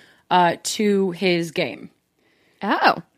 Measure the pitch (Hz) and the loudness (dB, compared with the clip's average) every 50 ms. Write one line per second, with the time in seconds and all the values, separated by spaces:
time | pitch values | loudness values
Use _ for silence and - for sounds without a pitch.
0 | - _ _ _ _ - 175 180 175 170 - - - - - - 214 202 202 196 | -20 _ _ _ _ 0 2 4 4 4 2 -2 -6 -8 -4 -2 0 2 2 2
1 | 196 190 175 165 196 185 175 170 170 165 139 185 160 120 98 - - - _ _ | 0 -2 -2 -2 0 0 0 0 -2 -4 -4 -6 -6 -6 -6 -10 -16 -20 _ _
2 | _ _ _ _ _ _ _ _ _ _ _ - - 202 285 392 - - - - | _ _ _ _ _ _ _ _ _ _ _ -10 -6 -4 -2 2 2 2 2 0
3 | - _ _ | -2 _ _